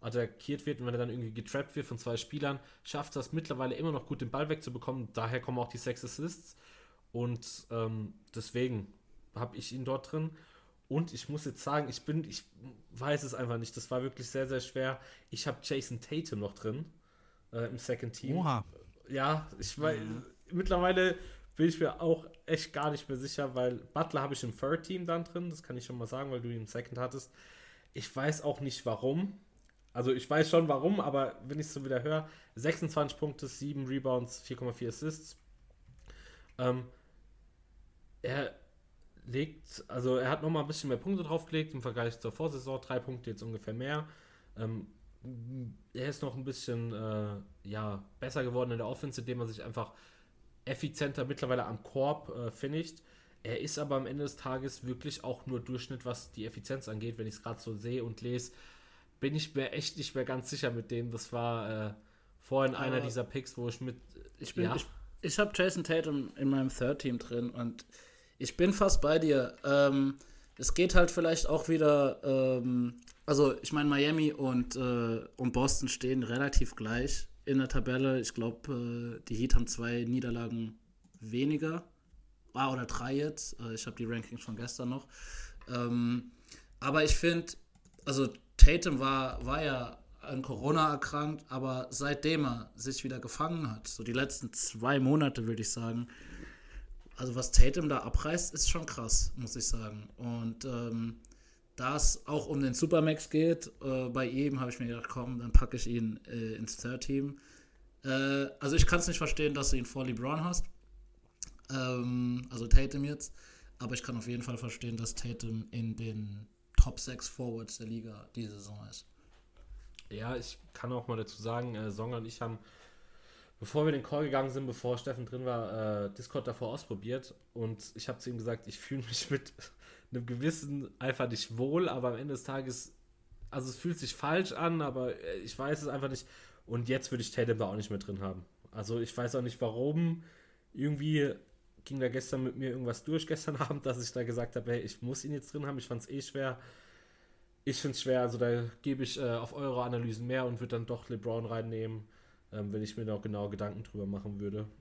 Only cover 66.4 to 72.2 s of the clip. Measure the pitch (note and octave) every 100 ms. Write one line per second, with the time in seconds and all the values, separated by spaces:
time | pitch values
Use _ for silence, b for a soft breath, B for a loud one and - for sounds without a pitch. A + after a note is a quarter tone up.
66.4 | C#3 C#3 C3 - B2+ C#3+ C3+ A#2+ - A#2+
67.4 | A#2+ B2 A#2 - - B B B B -
68.4 | - - F3+ G3 G3 - C#3+ D#3+ D#3+ C#3
69.4 | A#2+ - C#3 C#3 C#3+ C#3 C#3 C#3 B B
70.4 | B - B2 - F#3 F3+ F3 - E3 E3
71.4 | D3+ D3+ - D#3+ D3+ D3 C#3 -